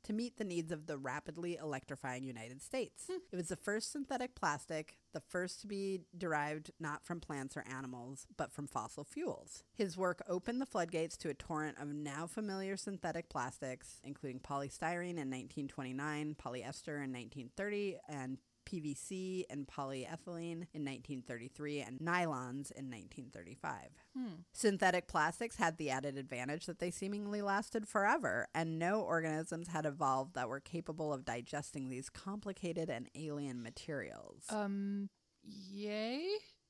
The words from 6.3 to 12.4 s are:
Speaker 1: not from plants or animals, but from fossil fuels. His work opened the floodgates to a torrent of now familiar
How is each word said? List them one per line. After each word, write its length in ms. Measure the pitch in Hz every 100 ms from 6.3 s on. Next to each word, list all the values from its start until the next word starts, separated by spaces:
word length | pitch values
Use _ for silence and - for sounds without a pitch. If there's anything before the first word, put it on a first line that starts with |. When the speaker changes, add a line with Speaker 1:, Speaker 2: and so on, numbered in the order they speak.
| 151 147 156 156 -
Speaker 1:
not 260 | 156 151
from 160 | - 175
plants 360 | - 143 135 147
or 80 | 123
animals, 600 | 131 131 127 123 135 - -
but 160 | 135
from 160 | - 143
fossil 340 | 123 110 -
fuels. 600 | 147 285 349 - - - -
His 240 | - 196 175
work 260 | 185 175 -
opened 320 | 180 - 247
the 60 | 269
floodgates 500 | 196 165 160 165 -
to 120 | 165
a 40 |
torrent 440 | 135 - 156 151 -
of 80 | 147
now 380 | 147 147 143 165
familiar 500 | -